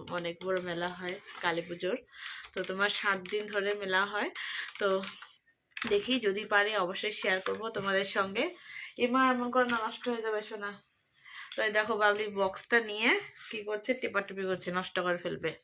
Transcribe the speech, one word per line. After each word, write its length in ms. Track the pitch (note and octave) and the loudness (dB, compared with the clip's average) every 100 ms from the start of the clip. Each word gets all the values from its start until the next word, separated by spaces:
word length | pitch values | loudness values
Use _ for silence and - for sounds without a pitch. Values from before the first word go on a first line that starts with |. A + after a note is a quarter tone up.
| E3 | -4
অনেক 240 | F3 E3+ E3+ | -4 -4 -4
বড় 160 | F#3 F#3 | -2 -2
মেলা 280 | F3+ E3+ F3+ | -2 -2 -4
হয় 260 | F3+ F3+ F#3 - - | -4 -8 -8 -10 -4
কালী 220 | F3 E3 | -2 0
পুজোর, 320 | F3 F3 F3+ A#3+ - - - - - | -2 -4 -2 -2 -4 -14 -12 -12 -10
তো 100 | G3 | -6
তোমার 260 | F#3 F#3 G3+ | -4 0 0
সাত 300 | G#3 G#3 F#3+ F#3 | 2 0 0 0
দিন 160 | G#3 G#3 | -4 -2
ধরে 240 | G3+ G3 G3+ | 0 0 0
মেলা 260 | G3 F#3 G3+ | 2 2 2
হয়। 240 | G#3 D4+ - - - - - | 0 -2 -4 -8 -6 -8 0
তো 100 | G3+ F#3+ G3 - - - _ _ _ - | 2 2 0 -10 -16 -20 _ _ _ -6
দেখি 360 | A3+ G3+ A3+ B3+ | 0 0 2 2
যদি 240 | G#3+ G3 G3+ | 4 2 4
পারি 260 | G#3 G#3 G#3+ | 4 4 2
অবশ্যই 380 | F3+ G3 G#3+ | 0 0 -2
শেয়ার 260 | G#3 G#3+ F#3+ | 0 2 2
করব 200 | F#3+ F#3+ A3 | 0 -2 -4
তোমাদের 380 | G#3+ G3 F#3+ G3 | -2 2 2 2
সঙ্গে। 340 | G#3+ G3 G3+ E4 - - - - - | 0 0 0 -2 -4 -14 -12 -10 0
এমা 240 | A#3+ B3+ C4 | 4 6 6
এমন 180 | B3 B3 | 4 2
করে 160 | B3 A#3+ | 2 4
না, 100 | A#3 | 2
নষ্ট 240 | A3 - B3 | -2 -4 -4
হয়ে 160 | A#3 | -2
যাবে 180 | A3 G#3+ | 0 -2
সোনা। 280 | G#3+ G#3+ G3+ G3+ _ _ _ _ - - - | -4 -8 -8 -10 _ _ _ _ -20 -16 -8
তো 100 | - | -2
এই 80 | A3 | 2
দেখো 200 | G#3 G#3+ G#3+ | 4 4 4
বাবলি 280 | G#3 G3+ G#3+ | 4 4 0
বক্সটা 440 | G3 F#3+ - - A#3 | 0 0 0 2 2
নিয়ে 280 | A3 G#3 A#3 G4+ - - - | 2 2 2 2 0 -12 -10
কি 140 | A3 | -8
করছে, 280 | G3+ G#3 A#3 | -4 -2 0
টেপাটেপি 500 | B3 - G3 G3 F#3+ | 0 0 -2 -2 -2
করছে, 260 | F#3+ F3+ F3+ | -2 -2 -2
নষ্ট 240 | F3+ F#3 F#3 | -4 -2 0
করে 200 | F3+ E3+ | 0 0
ফেলবে। 320 | E3+ D#3+ D#3+ D#3 | -2 -4 -4 -6